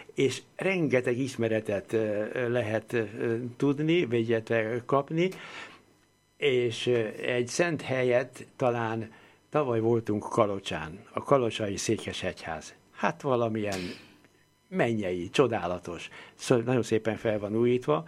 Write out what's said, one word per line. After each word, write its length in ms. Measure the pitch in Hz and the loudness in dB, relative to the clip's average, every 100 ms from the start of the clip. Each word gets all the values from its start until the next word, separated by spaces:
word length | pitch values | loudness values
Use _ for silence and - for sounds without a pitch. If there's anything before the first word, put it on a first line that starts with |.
| - | -8
és 260 | - 135 - - | 0 0 0 -10
rengeteg 640 | - 170 185 147 123 123 120 | -4 -2 0 2 2 2 0
ismeretet, 760 | 131 - 113 110 107 98 - | -2 0 0 0 0 -4 -2
ö, 300 | 110 107 104 107 | 0 0 -2 -4
ö, 160 | - 120 | -2 0
lehet, 440 | 123 107 110 - | 0 0 -2 0
ö, 420 | 120 104 120 123 117 123 117 | -2 -2 -2 -2 -2 -4 0
tudni, 480 | 143 143 156 175 | 0 2 2 2
vagy 240 | 127 117 113 | 2 2 2
illetve 540 | 113 110 117 110 120 | 2 2 0 0 -2
kapni. 440 | - 139 139 160 185 - - - - - _ _ _ _ _ - | 0 0 2 0 0 -2 -14 -14 -16 -20 _ _ _ _ _ -2
És, 500 | 143 127 120 113 123 | 2 2 2 0 2
ö, 180 | 120 107 - | 2 0 -4
egy 220 | 127 123 120 | -2 -2 0
szent 340 | - 175 160 | 0 0 0
helyet 640 | - 131 127 123 131 - - | -2 0 4 2 0 -10 -12
talán 560 | - 127 120 113 113 110 - - _ _ | 0 0 2 -2 -4 -8 -14 -20 _ _
tavaly 300 | 151 135 117 | 0 2 2
voltunk 440 | 113 117 110 104 | 4 2 2 -2
Kalocsán, 760 | - - 104 98 - 82 78 87 - | 0 2 2 0 -6 -8 -8 -12 -10
a 100 | - | -2
Kalocsai 540 | - 139 113 - 104 95 | 4 4 4 -2 -4 -2
Székesegyház. 1000 | - 104 - 92 92 - - 80 - - _ - | 0 -2 -2 -6 -6 -6 -8 -8 -10 -20 _ -2
Hát 220 | 202 165 | -2 0
valamilyen 580 | 147 120 117 110 101 95 87 - - - _ _ _ _ - | 0 0 0 -2 -2 -4 -6 -10 -18 -20 _ _ _ _ -6
mennyei, 600 | 185 123 110 95 90 92 | 0 0 0 -2 -4 -2
csodálatos. 800 | - 127 107 85 90 - 82 - - - | 2 2 2 -2 -4 -6 -12 -12 -18 -20
Szóval 280 | - - 123 | -4 2 2
nagyon 200 | 117 127 | 4 0
szépen 320 | 104 110 113 | 2 0 0
fel 240 | 104 117 104 | -2 -2 -2
van 160 | 101 | -2
újítva, 480 | 110 120 123 135 156 | 0 2 2 0 -2